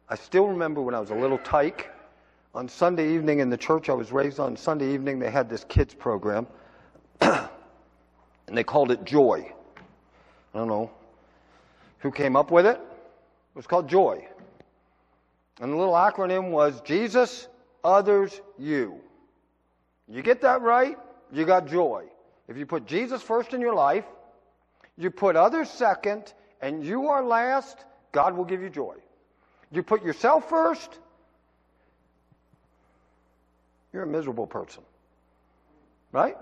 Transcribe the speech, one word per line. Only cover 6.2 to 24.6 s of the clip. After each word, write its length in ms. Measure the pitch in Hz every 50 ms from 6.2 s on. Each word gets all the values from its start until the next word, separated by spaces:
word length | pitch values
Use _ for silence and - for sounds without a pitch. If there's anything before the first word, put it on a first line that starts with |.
| 104 104 101 110 120 - - - - - _ - -
<clears throat> 340 | _ _ - _ _ _ _
and 280 | - - 180 - - - - - - - _ _ _ _ _ _ _ _ _ _ _ _ _ _ _
they 160 | - 104 120 110
called 280 | - 135 151 139 123
it 120 | 123 104 95
Joy. 480 | - 139 147 135 113 92 80 - - - - - - _ - - - _ _ _ _ _ _ _ _ _ _ _ _ -
I 40 |
don't 120 | 110 113 113
know 200 | 107 107 113 113 - - - _ _ _ _ _ _ _ _ _ _ _ _ _ _ _ _ _ _ _
who 120 | - 139
came 240 | 139 - 139 135 127
up 140 | 139 147 -
with 160 | 170 170 180
it. 120 | 220 247
It 800 | - - - - - - - _ _ _ _ _ _ _ _ _
was 120 | 139 117
called 220 | - 175 180 160 131
Joy. 360 | 170 196 180 147 92 - - - - - - - - _ - _ _ _ _ _ _ _ _ _ _ _ _ _ _ _ _ _ _ -
And 100 | 117 135
the 60 | 147
little 160 | 165 185 190 170
acronym 560 | 170 185 208 202 196 190 180 185 185 190 180
was 320 | 165 151 147 147 135 120
Jesus, 640 | - - 156 196 233 220 190 254 247 - - - - - - _ _ _ _ _ -
others, 580 | 170 190 202 196 208 208 196 196 185 - - - - -
you. 420 | - 135 151 151 139 117 98 85 - - _ _ _ _ _ _ _ _ _ _ _ _ _ _ _ _ _ _ _ _
You 140 | - 107 131
get 200 | 135 226 254 247
that 200 | 285 247 - -
right, 360 | 233 233 240 247 254 285 311 - - - - - _ _
you 140 | 135 147 160
got 220 | 170 185 185 160
joy. 380 | 139 160 180 170 135 110 92 82 - - _ _ _ _ _ _
If 100 | - 117
you 80 | 135 143
put 200 | - 170 151 110
Jesus 360 | 98 147 202 254 233 262 226
first 320 | - - 226 240 240 - 269
in 80 | 247
your 120 | 240 240 220
life, 320 | 170 139 139 160 220 - - - - - - _ _ _ _ _ _